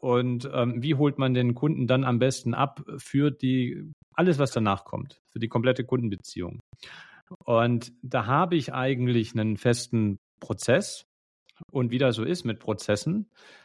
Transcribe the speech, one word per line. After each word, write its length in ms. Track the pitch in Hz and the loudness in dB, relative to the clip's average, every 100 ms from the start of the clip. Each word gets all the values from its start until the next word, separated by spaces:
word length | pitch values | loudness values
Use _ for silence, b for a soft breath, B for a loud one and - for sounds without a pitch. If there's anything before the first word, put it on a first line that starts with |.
Und, 500 | 131 123 123 120 123 | 0 2 2 -4 -4
ähm, 300 | - 120 117 | -2 0 0
wie 140 | 139 139 | -2 2
holt 220 | 147 139 | 2 2
man 160 | 131 | 0
den 200 | 127 123 | 2 2
Kunden 320 | 120 151 - 120 | 2 0 0 2
dann 160 | 131 | 2
am 160 | 127 120 | 2 2
besten 340 | 131 - 135 | 2 0 -4
ab 300 | - 139 - - 135 | 0 -2 -2 -14 -14
für 340 | - 139 147 | -2 0 0
die, 640 | 139 131 131 123 - 160 - _ | 0 0 0 0 -6 -12 -18 _
alles, 280 | - 180 143 | 2 2 4
was 100 | 139 | 2
danach 340 | 120 107 95 | 2 2 0
kommt, 360 | - - - - _ | -4 -10 -10 -16 _
für 80 | 117 | -8
die 80 | 117 | -2
komplette 380 | 120 123 127 | 0 2 0
Kundenbeziehung? 720 | 117 127 117 95 - - 90 113 - - B B B B _ - | 0 -2 -2 -6 -10 -10 -10 -10 -18 -20 B B B B _ -14
Und 480 | - 117 120 120 - - | 0 2 4 0 -4 -16
da 240 | 127 127 107 | -4 -4 0
habe 300 | 139 180 170 | 2 2 0
ich 180 | 127 | -2
eigentlich 600 | 131 131 127 123 120 110 | -4 -2 0 2 2 0
einen 220 | 117 110 104 | -2 -2 0
festen 600 | 123 117 - 117 107 98 _ _ | 2 0 0 0 0 -2 _ _
Prozess. 640 | - 95 - 147 214 - - _ _ _ _ _ - | -8 -4 2 2 2 -12 -18 _ _ _ _ _ -8
Und 220 | 139 120 | -2 -2
wie 60 | 120 | 2
das 180 | 135 110 | 2 2
so 80 | |
ist 180 | 120 180 | -2 -2
mit 160 | 117 107 | -4 -6
Prozessen, 720 | - 104 - 104 156 202 208 B B B | -4 -4 0 0 0 -2 -4 B B B